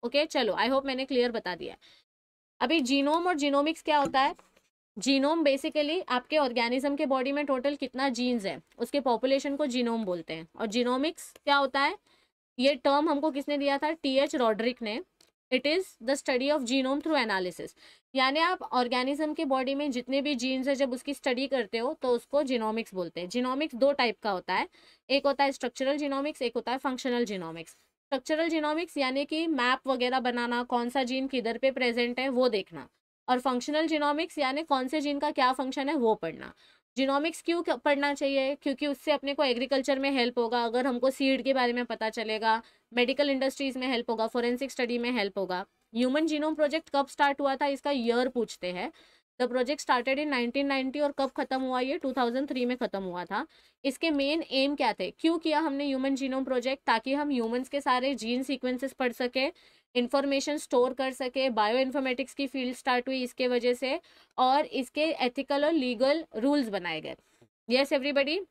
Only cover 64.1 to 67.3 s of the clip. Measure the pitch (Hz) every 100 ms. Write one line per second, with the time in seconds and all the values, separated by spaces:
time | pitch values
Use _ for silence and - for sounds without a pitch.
64.1 | - _ - 254 277 311 262 254 - 311
65.1 | 302 247 247 269 277 294 330 254 233 262
66.1 | 311 320 220 240 294 233 196 175 160 151
67.1 | 131 _